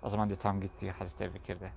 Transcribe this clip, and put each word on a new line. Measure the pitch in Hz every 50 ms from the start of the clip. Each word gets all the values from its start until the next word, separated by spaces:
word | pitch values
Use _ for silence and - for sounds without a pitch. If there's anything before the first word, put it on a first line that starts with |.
"O | - 120
zaman," | 101 104 107 104
diyor, | 101 95
"tamam | - 104 98 98
git." | 95 95 - -
diyor | - 98 95 -
Hazreti | 98 87 - - 101
Ebubekir | 92 - 98 - - 101 90
de. | 95 92 -